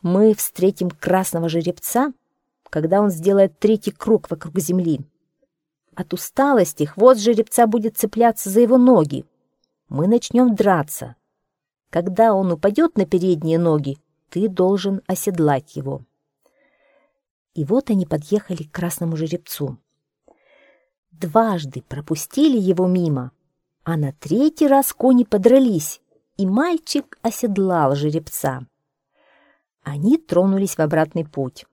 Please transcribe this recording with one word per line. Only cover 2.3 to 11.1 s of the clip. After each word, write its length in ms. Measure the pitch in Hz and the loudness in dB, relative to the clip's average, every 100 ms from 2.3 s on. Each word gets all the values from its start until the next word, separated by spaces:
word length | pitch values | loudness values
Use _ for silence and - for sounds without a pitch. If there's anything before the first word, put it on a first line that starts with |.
| _ _ _ _ | _ _ _ _
когда 320 | - 160 190 | -4 0 2
он 100 | 208 | 2
сделает 480 | 170 170 196 190 _ | 0 0 4 2 _
третий 320 | 214 220 - | 0 0 -2
круг 400 | - - 220 - | -8 0 0 0
вокруг 280 | 160 165 175 | -12 -6 -6
земли. 420 | 156 180 170 151 - _ _ _ _ _ _ _ _ - | -2 -2 -2 -4 -6 _ _ _ _ _ _ _ _ -14
От 160 | - | -10
усталости 720 | 185 - - 277 262 185 - | -10 -8 -2 2 2 0 -2
хвост 360 | 147 - 240 254 | -6 4 4 6
жеребца 460 | 208 220 220 - 233 | 2 0 0 2 2
будет 300 | 226 220 - | 2 -4 -4
цепляться 540 | 214 220 233 226 - | -6 2 0 0 -2
за 100 | 196 | 2
его 160 | 233 254 | 4 6
ноги. 480 | 247 233 151 135 - _ _ _ _ _ _ | 6 6 2 -4 -12 _ _ _ _ _ _
Мы 200 | 135 170 | -4 0
начнём 460 | 240 - 233 247 | 0 0 2 2
драться. 600 | 208 202 180 165 - 120 | 2 2 2 0 -8 -14